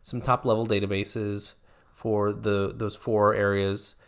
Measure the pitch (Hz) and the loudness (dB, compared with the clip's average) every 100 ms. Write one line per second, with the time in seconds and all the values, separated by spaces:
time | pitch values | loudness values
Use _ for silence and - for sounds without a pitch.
0 | - 123 113 123 127 110 113 101 98 98 | -10 -6 0 0 2 0 2 0 0 -2
1 | 101 117 104 101 - - _ _ _ - | -4 -4 -4 -4 -8 -12 _ _ _ -8
2 | 120 107 104 104 107 101 98 117 107 - | -2 0 0 0 0 0 0 -4 -6 -6
3 | - 107 104 104 101 98 98 104 - - | -2 4 4 4 2 2 0 -2 -6 -12